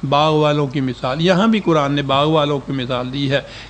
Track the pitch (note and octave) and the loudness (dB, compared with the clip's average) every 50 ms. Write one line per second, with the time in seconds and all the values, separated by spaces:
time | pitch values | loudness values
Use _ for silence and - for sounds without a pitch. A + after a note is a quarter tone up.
0 | - C#3 C3+ C#3+ D3+ D#3 D#3 D3+ D3+ D3 D3 D3 D3 C#3 B2+ D3 C3+ C3 B2 - | -2 0 2 2 2 4 4 4 2 2 2 2 0 -2 -2 -2 -2 -2 -4 -4
1 | - B2+ B2+ D#3 E3 F3+ F#3+ F3 G3+ A3+ A3 G#3+ - F3+ E3 D#3 C#3+ C#3 C#3+ C#3+ | -4 -4 -2 0 2 2 4 4 4 2 2 2 2 2 2 2 2 0 0 -2
2 | C#3 C3+ C3+ C#3 D3 D#3 D#3+ D#3 D3 D3 D3 C#3 B2+ - C#3+ C3+ B2+ A#2+ C3 A#2+ | 0 0 2 2 2 2 2 2 2 0 -2 -4 -4 -6 -6 -6 -4 -4 -4 -4
3 | B2+ B2+ B2+ C#3+ C#3+ C3+ C#3 C#3 - - - - - | -4 -6 -6 -4 -2 0 -2 -2 -2 -6 -16 -18 -18